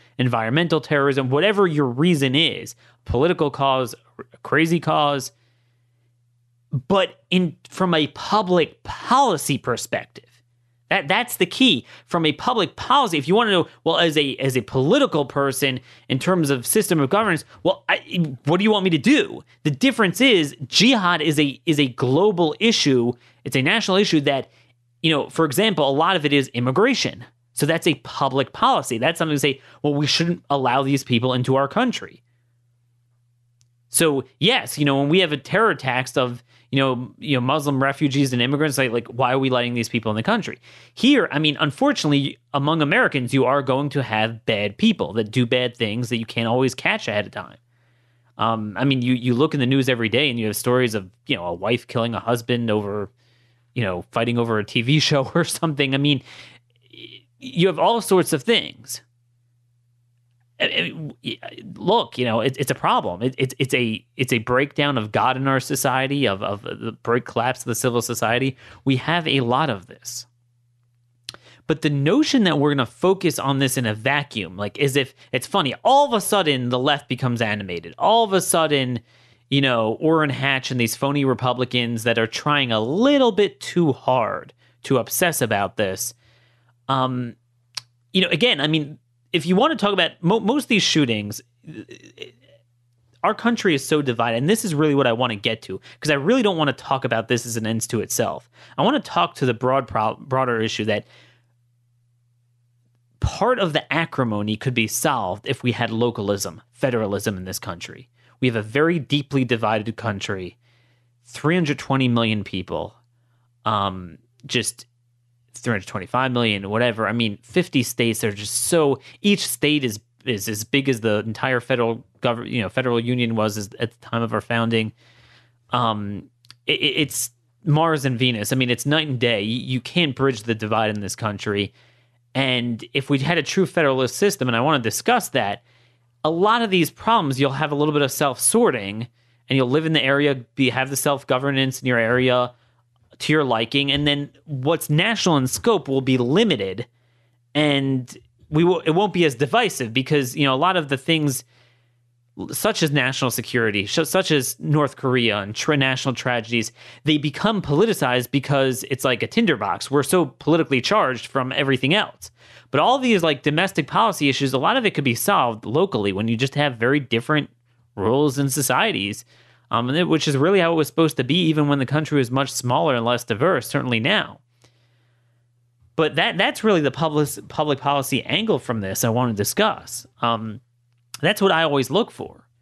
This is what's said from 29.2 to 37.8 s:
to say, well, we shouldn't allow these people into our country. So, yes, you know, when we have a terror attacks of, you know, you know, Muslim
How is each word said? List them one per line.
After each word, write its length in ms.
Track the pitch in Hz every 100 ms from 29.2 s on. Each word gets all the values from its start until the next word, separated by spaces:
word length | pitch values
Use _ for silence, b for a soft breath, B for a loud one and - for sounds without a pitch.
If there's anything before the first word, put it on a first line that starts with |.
| 160
to 60 | 147
say, 200 | 147 131 B B
well, 120 | 147
we 120 | 143 143
shouldn't 380 | - 170 175 -
allow 340 | 143 127 131
these 180 | 139 139
people 300 | - 117 127
into 240 | 127 123 131
our 100 | 139
country. 560 | 220 247 - 95 - _ _ _ _ _ _ _ _ _ _ _ _ _ _ _ _ _ -
So, 280 | 165 139 b b
yes, 360 | 185 262 127 -
you 80 |
know, 160 | 147 139
when 80 | 143
we 120 | 180
have 120 | 175
a 60 | 147
terror 320 | - 190 226
attacks 480 | 143 135 123 127 143
of, 260 | 127 120 b b b
you 80 | 135
know, 360 | 135 123 127 -
you 160 | 147
know, 60 | 127
Muslim 420 | 123 151 143 135